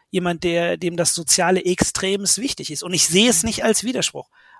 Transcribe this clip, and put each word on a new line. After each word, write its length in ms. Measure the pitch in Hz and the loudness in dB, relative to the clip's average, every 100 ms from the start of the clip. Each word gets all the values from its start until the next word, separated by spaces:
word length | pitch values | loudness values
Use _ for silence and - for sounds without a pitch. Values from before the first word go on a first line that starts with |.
| _ | _
jemand, 340 | 190 175 170 175 | -2 -2 -2 -2
der, 320 | 170 170 170 | 0 0 -2
dem 180 | 175 170 | -2 -2
das 180 | 165 | -2
Soziale 500 | - 165 - 170 185 | -2 0 2 2 2
extremst 760 | 180 180 - - 190 196 202 - | 2 0 0 -2 -4 -2 -2 -2
wichtig 320 | 269 - - | -2 -6 -8
ist. 100 | 147 | -8
Und 120 | 180 | -4
ich 120 | 180 - | 0 4
sehe 220 | 180 240 | 6 6
es 140 | - | 4
nicht 200 | 226 - 226 | 0 0 0
als 180 | 214 | 0
Widerspruch, 460 | 226 247 - - - _ _ - | -2 -2 -4 -4 -10 _ _ -10